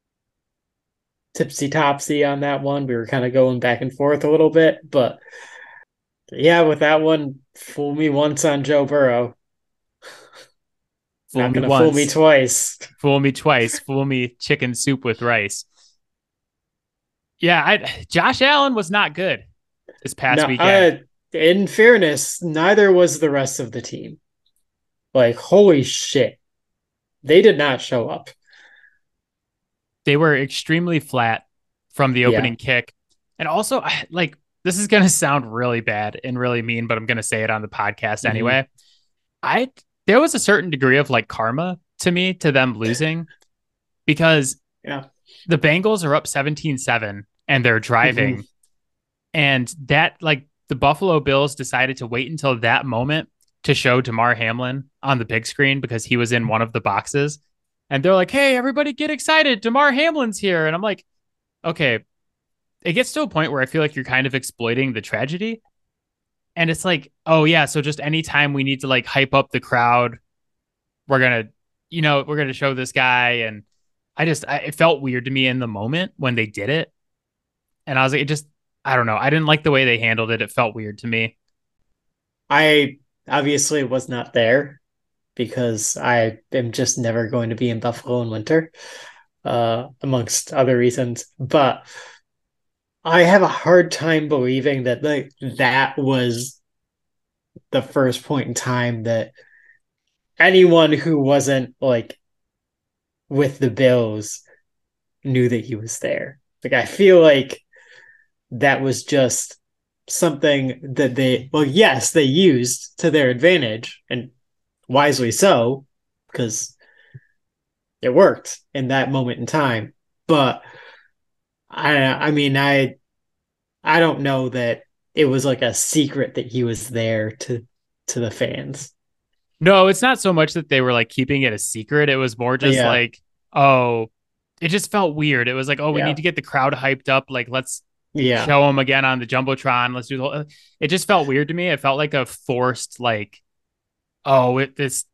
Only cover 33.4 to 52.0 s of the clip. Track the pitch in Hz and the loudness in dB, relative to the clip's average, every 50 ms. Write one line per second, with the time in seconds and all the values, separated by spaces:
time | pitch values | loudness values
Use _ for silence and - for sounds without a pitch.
33.4 | 160 147 160 196 214 - 269 262 - - - - - - 160 180 175 147 - _ | -6 -4 -2 -2 -2 -2 -4 -4 -4 -4 -6 -6 -8 -8 -4 -4 -4 -4 -4 _
34.4 | _ _ _ _ - 180 175 190 208 208 214 202 190 185 - - 165 143 143 143 | _ _ _ _ -4 -4 -2 -2 0 2 4 4 6 4 4 2 0 0 0 0
35.4 | 120 110 110 117 123 123 120 117 110 117 107 104 107 107 107 - - 127 123 123 | -2 -4 -6 -4 -2 -2 -2 -2 -2 -2 -2 -2 -4 -6 -8 -8 -8 -8 -6 -4
36.4 | 123 123 120 117 117 113 117 117 117 117 117 113 113 113 120 113 107 - 117 110 | -2 -2 -2 -2 -2 -4 -4 -4 -4 -4 -4 -4 -2 -4 -4 -4 -4 -4 -4 -2
37.4 | 110 107 110 107 107 104 - - 104 104 104 - - 107 107 - - 113 107 110 | -2 -2 -2 -4 -6 -8 -8 -6 -4 -4 -4 -4 -4 -4 -4 -4 -4 -4 -2 0
38.4 | 113 120 131 135 135 - _ _ _ _ _ _ _ _ _ _ _ _ _ _ | 0 2 2 0 0 -4 _ _ _ _ _ _ _ _ _ _ _ _ _ _
39.4 | - 131 151 214 254 262 - _ _ _ _ _ _ - 202 254 311 330 - 233 | -4 -2 0 0 -2 -4 -8 _ _ _ _ _ _ 4 4 4 4 4 0 0
40.4 | - - 208 190 165 180 147 131 135 127 131 143 143 139 131 117 - - - - | 2 2 2 2 0 -4 -2 0 4 4 4 4 4 2 0 0 0 -2 -6 -4
41.4 | 113 113 120 147 170 185 180 170 _ _ _ - - 180 175 175 185 190 180 180 | -4 -2 -2 -4 -4 -6 -8 -10 _ _ _ -4 -2 0 0 0 0 -2 -4 -2
42.4 | - 156 135 135 131 127 113 104 113 113 120 120 156 156 160 165 165 - - _ | 0 2 2 2 2 2 0 -2 -2 -2 -2 -2 -2 -4 -4 -6 -8 -12 -18 _
43.4 | _ _ _ _ _ _ _ _ _ _ _ _ _ - 151 151 165 165 160 151 | _ _ _ _ _ _ _ _ _ _ _ _ _ -2 0 2 4 4 4 2
44.4 | 135 131 - - _ _ _ _ - - 143 135 135 - _ _ _ _ - - | 2 -2 -6 -12 _ _ _ _ -14 -12 -12 -12 -12 -16 _ _ _ _ -20 -16
45.4 | - 170 165 147 - 151 151 180 190 214 220 196 165 143 143 156 - - - 143 | -4 -2 0 2 2 2 2 2 2 0 0 0 0 0 0 0 -2 -2 -4 -4
46.4 | 135 151 151 147 - 160 139 123 - - 120 113 110 104 98 101 104 _ _ _ | -4 -4 -6 -4 -4 -6 -6 -4 -2 -2 -2 -2 -2 -6 -10 -12 -16 _ _ _
47.4 | _ - 143 131 117 123 113 110 110 - 120 117 120 131 120 117 107 - 123 120 | _ 0 0 2 4 4 2 2 2 2 2 4 4 2 2 0 0 -2 -2 -6
48.4 | 104 - _ _ _ _ _ _ _ _ _ _ _ _ _ _ _ _ - 160 | -10 -14 _ _ _ _ _ _ _ _ _ _ _ _ _ _ _ _ -2 0
49.4 | 147 139 135 127 123 113 - 160 135 120 139 147 165 - - _ 170 156 151 131 | 2 2 2 0 -2 -4 -10 -12 -4 0 2 2 2 0 -2 _ -2 -2 -2 -2
50.4 | - _ _ _ _ - 143 123 139 139 151 - 196 190 165 151 131 143 135 139 | -4 _ _ _ _ -10 -4 0 0 0 0 2 0 0 0 0 0 0 0 2
51.4 | 143 147 139 - 131 - - 123 131 131 135 - | 0 -2 -4 -8 -8 -4 -2 -2 -2 -2 -4 -8